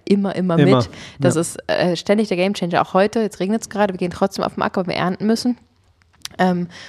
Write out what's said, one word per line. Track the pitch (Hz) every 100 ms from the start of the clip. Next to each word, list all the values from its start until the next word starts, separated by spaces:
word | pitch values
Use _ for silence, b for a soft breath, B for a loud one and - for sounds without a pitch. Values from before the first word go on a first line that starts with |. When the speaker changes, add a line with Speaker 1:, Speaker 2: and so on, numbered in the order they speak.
Speaker 1:
immer, | - 202 196 -
immer | 185 165
Speaker 2:
Immer. | 139 131
Speaker 1:
mit. | 117 B B B
Das | 131 151
Speaker 2:
Ja. |
Speaker 1:
ist, | 170 - -
äh, | - 180 170
ständig | - 208 214
der | 175
Gamechanger. | 190 202 175 175
Auch | -
heute, | 185 208 233
jetzt | 208 -
regnet's | 185 220 -
gerade, | 202 208
wir | 180
gehen | 180
trotzdem | - 196 -
auf | - -
den |
Acker, | 208 -
weil | 175
wir | -
ernten | 196 180 214
müssen. | 226 247 240 _ _ _ _ _ _ - -
Ähm, | 185 175 175 B